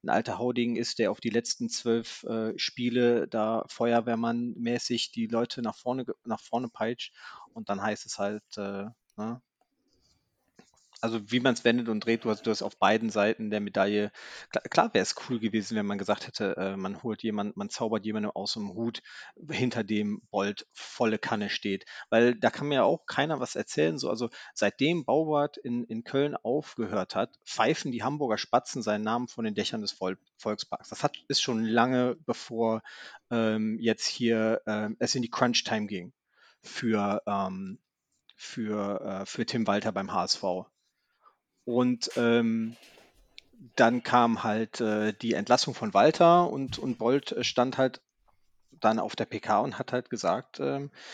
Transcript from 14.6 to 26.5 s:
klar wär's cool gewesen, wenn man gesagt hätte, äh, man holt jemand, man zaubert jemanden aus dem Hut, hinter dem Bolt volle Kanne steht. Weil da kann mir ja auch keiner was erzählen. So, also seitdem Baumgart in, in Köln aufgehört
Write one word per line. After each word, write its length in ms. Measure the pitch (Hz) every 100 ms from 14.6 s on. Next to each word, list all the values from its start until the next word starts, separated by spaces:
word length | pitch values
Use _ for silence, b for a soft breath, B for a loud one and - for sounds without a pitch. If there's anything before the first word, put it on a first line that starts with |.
| -
klar 220 | - 220
wär's 220 | 110 95 - -
cool 80 | 120
gewesen, 360 | 110 110 98
wenn 120 | 110 101
man 100 | 101
gesagt 300 | 98 101 -
hätte, 320 | - 101 -
äh, 180 | 95 98
man 260 | 95 104
holt 200 | 117 107
jemand, 340 | 110 107 104 95
man 140 | 101
zaubert 340 | - 113 110
jemanden 240 | 104 107 104
aus 240 | - 98
dem 220 | 117 101
Hut, 280 | 107 117 117 B B B - 151
hinter 340 | - 127 117
dem 380 | 101 104 104 104 _
Bolt 360 | 101 98 104 -
volle 440 | - - - 117 107
Kanne 300 | - 110 101
steht. 380 | - 104 98 - B B
Weil 240 | 113 120
da 160 | 117 117
kann 180 | - 143
mir 60 |
ja 80 | 139
auch 240 | 104 165 -
keiner 340 | - 147 147
was 160 | 123 -
erzählen. 400 | - - 156 156
So, 140 | -
also 180 | 113 120 B B
seitdem 540 | - 101 - 143 170 127
Baumgart 500 | 135 160 151 143 -
in, 280 | 127 120
in 200 | 117 113
Köln 320 | 117 139 143 143
aufgehört 760 | 113